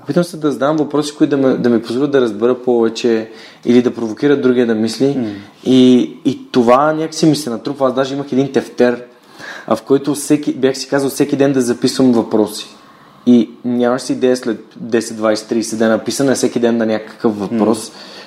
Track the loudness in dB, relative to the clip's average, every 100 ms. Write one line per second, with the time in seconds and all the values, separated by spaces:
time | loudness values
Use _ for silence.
0 | -4 -2 -2 -2 -4 0 0 0 0 -2
1 | -4 0 0 2 2 2 2 0 0 -4
2 | 0 2 0 0 0 0 0 0 0 0
3 | 0 0 -4 -14 -20 -8 2 4 2 -2
4 | -6 -2 0 2 2 2 2 0 -2 0
5 | 0 0 -4 -8 -14 -6 2 6 6 6
6 | 2 -4 -6 -6 -2 2 4 4 4 0
7 | -4 0 0 0 -2 -8 -8 -2 -2 0
8 | -4 -4 -4 -2 0 -2 -2 0 2 0
9 | -8 -20 _ -20 -18 -10 -4 -4 0 0
10 | 0 -4 0 -2 -2 -2 -2 -2 -4 -2
11 | -2 -2 -2 0 2 2 0 0 -2 2
12 | 2 2 2 0 0 -4 -16 -20 -20 -20
13 | -20 -4 4 4 2 -4 -4 0 0 0
14 | -4 0 0 0 -2 -6 -10 -16 -4 -2
15 | -2 -2 -2 -2 -2 -4 -2 0 0 0
16 | -2 -2 0 0 0 0 0 0 -2 -4
17 | -6 -4 -2 -2 -4 0 0 0 -4 -16
18 | -20 -20